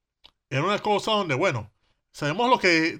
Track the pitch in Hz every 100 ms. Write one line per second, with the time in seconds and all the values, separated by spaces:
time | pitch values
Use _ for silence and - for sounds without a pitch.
0 | _ _ - _ _ 131 175 202 214 202
1 | 233 214 180 135 190 123 - _ _ _
2 | _ - 147 175 240 247 190 165 160 160